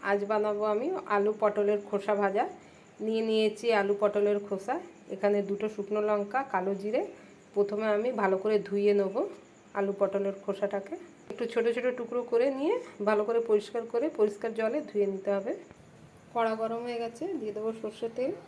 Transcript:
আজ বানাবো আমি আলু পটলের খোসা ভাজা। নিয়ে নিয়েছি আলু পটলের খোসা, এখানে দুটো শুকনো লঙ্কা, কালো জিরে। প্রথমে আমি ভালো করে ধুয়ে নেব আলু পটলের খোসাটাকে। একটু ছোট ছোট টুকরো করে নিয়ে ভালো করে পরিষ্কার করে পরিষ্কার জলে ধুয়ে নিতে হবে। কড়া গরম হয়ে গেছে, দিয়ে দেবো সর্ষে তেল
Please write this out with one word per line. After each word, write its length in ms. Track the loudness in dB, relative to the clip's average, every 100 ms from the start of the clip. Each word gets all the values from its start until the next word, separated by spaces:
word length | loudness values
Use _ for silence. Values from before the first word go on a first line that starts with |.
| 2
আজ 100 | 0 2
বানাবো 320 | 0 2 0 0
আমি 120 | 0 0 -4 0 2
আলু 160 | 2 2
পটলের 400 | 2 2 2 2 0
খোসা 260 | -4 0 2
ভাজা। 240 | 2 2 -2 -4 -18 -20 -20 -8
নিয়ে 180 | -2 0 2
নিয়েছি 380 | 4 2 2 2 4
আলু 140 | 4 2
পটলের 380 | 2 4 2 2 0
খোসা, 280 | -6 -4 -6 -6 -20 -12
এখানে 240 | -2 2 2 0
দুটো 180 | -2 -4
শুকনো 260 | -4 -4 -2 2
লঙ্কা, 320 | 0 0 -2 -2
কালো 200 | -2 0 -2
জিরে। 220 | -2 -2 -2 -8 -20 -20 -6
প্রথমে 320 | 0 0 0 0 2
আমি 120 | 0 2
ভালো 140 | 2 2
করে 140 | 2 0 2
ধুয়ে 240 | 2 4 4
নেব 180 | 4 0 -4 -6 -20 -20 -10 -4
আলু 140 | -2 2
পটলের 360 | 0 2 -2 -4
খোসাটাকে। 500 | -6 -4 -2 -4 -6 -12 -14 -20 -14
একটু 140 | -6 -4
ছোট 120 | 0 0
ছোট 120 | 0 -2 -2
টুকরো 220 | -4 -4 0
করে 160 | 2 2 2
নিয়ে 160 | 0 0 -2 -4 2
ভালো 140 | 2 2
করে 120 | 0 4
পরিষ্কার 320 | 2 2 -8 -4
করে 140 | -2 -2 2
পরিষ্কার 320 | 2 2 -6 -2
জলে 200 | 0 -2 -4
ধুয়ে 180 | 0 0
নিতে 180 | 0 -2 -2
হবে। 160 | -2 -8 -10 -20 -20 -20 -20 -20 -8
কড়া 200 | -2 0 0
গরম 200 | -4 -4 -6
হয়ে 120 | -6
গেছে, 220 | -6 -6 -6 -4
দিয়ে 120 | -6 -4
দেবো 140 | -6 -6
সর্ষে 280 | -10 -8 -8 -4
তেল 160 | -4 -4